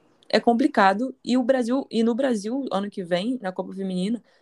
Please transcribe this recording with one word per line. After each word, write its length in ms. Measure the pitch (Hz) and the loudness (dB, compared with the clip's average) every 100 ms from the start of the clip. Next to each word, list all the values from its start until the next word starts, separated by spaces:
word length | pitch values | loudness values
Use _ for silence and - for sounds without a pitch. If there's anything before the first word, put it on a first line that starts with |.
| _ _ - | _ _ 0
é 120 | 220 | 0
complicado. 720 | 240 233 294 233 196 202 262 - | 4 2 2 4 4 4 -2 -6
E 120 | - 254 | -2 0
o 40 | |
Brasil, 440 | 240 262 226 269 - | 2 2 2 -2 -2
e 120 | 220 | 0
no 120 | 226 | 2
Brasil, 520 | 240 277 220 208 269 262 | 2 0 -2 -4 -6 -4
ano 180 | 190 202 | -4 -4
que 120 | 202 | -8
vem, 340 | 175 175 220 262 | -4 -2 -2 -4
na 120 | 190 | -6
Copa 200 | 185 190 | -6 -8
Feminina, 500 | 190 190 180 190 233 _ _ | -6 -6 -2 -2 -4 _ _